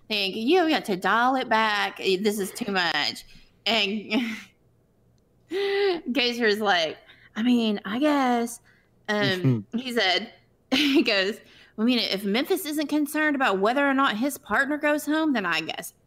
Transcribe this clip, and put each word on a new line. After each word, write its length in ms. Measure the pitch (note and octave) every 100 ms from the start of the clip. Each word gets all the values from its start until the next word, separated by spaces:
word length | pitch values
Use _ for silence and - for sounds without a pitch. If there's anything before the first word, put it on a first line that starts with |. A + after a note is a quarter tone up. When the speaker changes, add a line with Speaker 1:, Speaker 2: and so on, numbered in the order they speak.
| -
Speaker 1:
Like, 240 | G#3 G3 G#3+
you've 340 | A3+ F4+ D#4+
got 160 | C4+ -
to 100 | F3+
dial 400 | F#3+ G#3+ B3 C4
it 140 | B3+
back. 480 | A3 A3 G#3 G3 -
This 420 | - F#3 G#3 G#3
is 120 | F#3+
too 200 | - A3+
much." 540 | F#3+ F3 D3+ B2 A#2+ - - - _ -
And 480 | A3 G3+ G#3+ G3
<laughs> 1400 | G#3+ A#3 A3 - _ _ _ _ _ _ _ _ _ _
Kaser's 1080 | F4+ G4+ G4 G4+ F4 - B3 A#3+ A#3 A3+ G#3
like, 380 | G#3+ F3+ D#3+ - - - - -
"I 80 |
mean, 360 | A#3+ A#3+ A3 G3+ -
I 140 | A3
guess." 600 | D4+ C#4+ C4 A#3+ A#3 - - _ _ _ -
Um, 560 | G#3 G3+ F#3 C#3 A#2 G2
Speaker 2:
<laughs> 60 | A#3
Speaker 1:
he 180 | C4
said, 380 | A#3 F#3+ F3+ A3 - _
<laughs> 200 | _ _
he 300 | C4 D4 C#4
goes, 360 | A#3+ G3+ F#3+ A3 - - - -
"I 60 |
mean, 160 | A3+ B3
if 240 | G3+ F#3+
Memphis 420 | G#3 G#3+ D#4 F4+ D4
isn't 220 | D4+ C#4+
concerned 480 | D4+ D4 D4+ D#4 C#4
about 240 | B3+ G3
whether 260 | G3+ B3+ C#4+
or 60 |
not 240 | C4+ C4+ G#3
his 200 | C#4 -
partner 400 | - G#3+ C4+ D4
goes 280 | D4+ D4+ C#4+
home, 280 | D#4 D#4+
then 120 | B3 F3+
I 160 | D#3+
guess 320 | D#3+ - - -